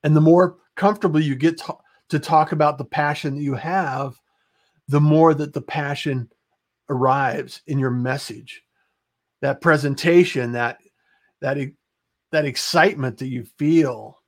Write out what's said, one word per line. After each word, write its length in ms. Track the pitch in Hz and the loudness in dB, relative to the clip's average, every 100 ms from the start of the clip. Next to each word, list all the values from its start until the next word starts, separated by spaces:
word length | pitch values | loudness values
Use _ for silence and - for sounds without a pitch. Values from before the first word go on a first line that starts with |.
And 120 | 151 151 | 4 4
the 60 | |
more 360 | 156 170 180 - _ - | 6 6 4 0 _ -2
comfortable 440 | 196 208 185 151 | 0 0 0 0
you 140 | 151 131 | 0 0
get 220 | 160 165 | -2 -2
to, 160 | - - _ _ _ | -12 -14 _ _ _
to 100 | 151 | -6
talk 320 | - 156 151 | 2 2 2
about 260 | 156 151 139 | 0 0 0
the 80 | 131 | -8
passion 500 | - 147 147 151 139 | -4 -4 -4 -6 -6
that 60 | |
you 140 | 143 131 | -6 -6
have, 640 | 165 190 160 127 139 117 _ _ _ _ _ _ - | -4 -4 -4 -6 -10 -12 _ _ _ _ _ _ -2
the 140 | 143 | 2
more 320 | 151 156 160 | 4 6 6
that 200 | 147 147 | 4 -4
the 80 | 147 | -8
passion 720 | - - 143 143 151 131 120 _ _ _ _ _ _ | -8 -8 -6 -6 -6 -6 -8 _ _ _ _ _ _
arrives 720 | 131 131 135 143 143 135 - - | 0 2 2 0 -4 -10 -16 -8
in 140 | 139 | -4
your 100 | 131 | -2
message, 760 | 123 123 135 - 110 - - _ _ _ _ _ _ _ _ | -2 -4 -6 -8 -16 -18 -20 _ _ _ _ _ _ _ _
that 180 | 139 139 | -6 -2
presentation, 920 | 170 151 143 135 170 175 175 135 120 | 2 2 0 -2 4 4 4 0 -4
that, 260 | 120 120 - _ _ _ _ _ _ | -4 -4 -6 _ _ _ _ _ _
that, 160 | 135 139 | -6 -6
e-, 160 | 135 _ _ _ _ _ _ | -8 _ _ _ _ _ _
that 140 | 156 151 | -2 -2
excitement 720 | - - 175 180 151 131 - | -4 -2 2 2 2 -6 -6
that 120 | 131 | -8
you 140 | 123 110 _ | -8 -12 _
feel 640 | 147 165 143 95 - _ | 2 2 2 -4 -14 _